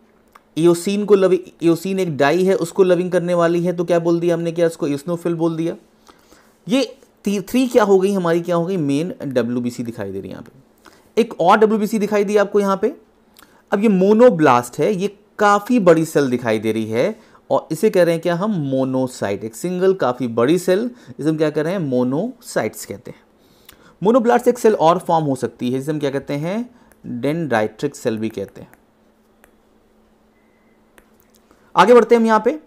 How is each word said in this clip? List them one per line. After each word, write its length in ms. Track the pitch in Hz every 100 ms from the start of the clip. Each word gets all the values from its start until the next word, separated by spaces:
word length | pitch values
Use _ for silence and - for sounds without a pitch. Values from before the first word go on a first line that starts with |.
| _ _ _ _ _ 151
eosin 480 | 170 170 202 202 196
को 80 |
लवि-, 500 | 196 185 180 - -
eosin 340 | 170 165 190 190
एक 180 | 175 135
डाई 280 | 139 175
है, 100 | 185
उसको 280 | 185 165 -
लविंग 280 | 185 175 180
करने 220 | 175 175
वाली 300 | 175 170 175
है, 80 | 180
तो 120 | 175
क्या 140 | 175 170
बोल 200 | 165 170
दिया 140 | 170
हमने? 180 | 165 170
क्या 140 | 165 165
इसको 220 | 165 147
eosinophil 460 | 143 170 170 175
बोल 220 | 165 165 160
दिया? 200 | 165 - _ _ _ _ _ _ _ _ 165
ये 160 | 262 247 - _ _
ती-, 180 | 202 202 185
थ्री 180 | 247 254
क्या 180 | 240
हो 140 | 202 190
गई 140 | 196
हमारी? 280 | 196 170 170
क्या 160 | 170 170
हो 100 | 170
गई? 100 | 190
मेन 380 | 143 139 180 -
डब्ल्यूबीसी 580 | 139 123 117 123 120 123
दिखाई 300 | 117 113 98
दे 80 | 98
रही 80 | 95
है 40 |
यहाँ 120 | 80
पे। 760 | - - _ _ - _ _ 220
एक 200 | 233 226
और 160 | 170 214
डब्ल्यूबीसी 400 | 214 214 208 226
दिखाई 260 | 208 208
दी 120 | 196 208
आपको 240 | 202 208
यहाँ 180 | 196 190
पे। 120 | 214 - _ _ _ _ - _ -
अब 100 | 196
ये 60 | 220
मोनोब्लास्ट 920 | 185 190 220 247 170 151 120 120 -
है, 140 | 175
ये 220 | 185 202 - _ -
काफ़ी 400 | 208 202 208 247
बड़ी 240 | 180 160
सेल 260 | 160 151 135
दिखाई 280 | 123 120 110
दे 140 | 110
रही 140 | 110 110
है, 320 | 113 185 226 _ _ -
और 180 | 135 -
इसे 180 | 156 220
कह 120 | 190
रहे 120 | 170
हैं 80 | 165
क्या 120 | 175
हम? 160 | 170 220
मोनोसाइट। 960 | 180 139 131 131 131 127 - 101 101
एक 100 | 110 -
सिंगल 380 | 180 180 190
काफ़ी 320 | 190 135 123 120
बड़ी 300 | 117 127 180
सेल, 320 | 185 190 240 - - 127
इसे 100 | 147
हम 80 | 156
क्या 140 | 156
कह 120 | 151
रहे 100 | 156
हैं? 80 | 196
मोनोसाइट्स 1040 | 143 123 123 143 240 - - 170 110 - -
कहते 240 | 98 -
हैं। 100 | - _ _ _ _ _ - _ -
मोनोब्लास्ट 460 | 196 247 233 240 240
एक 100 | 240
सेल 160 | 220
और 240 | 208 156 180
फॉर्म 260 | 175 165
हो 120 | 147 131
सकती 340 | 117 - 123
है, 80 | 131
जिसे 140 | 143
हम 60 | 156
क्या 120 | 143
कहते 240 | 135 135
हैं? 340 | 143 165 214 247 _ _ _ 117
डेंड्राइट्रिक 880 | 120 139 165 151 113 107 - 143 -
सेल 220 | 123 110
भी 100 | 110
कहते 320 | - 95 -
हैं। 100 | - _ _ _ _ _ _ _ _ _ _ _ _ _ _ _ _ _ _ _ _ _ _ _ _ _ _ _ _ _ _
आगे 200 | - 202
बढ़ते 200 | 240 220
हैं 60 | 233
हम 60 | 226
यहाँ 160 | 214
पे। 140 | 233 311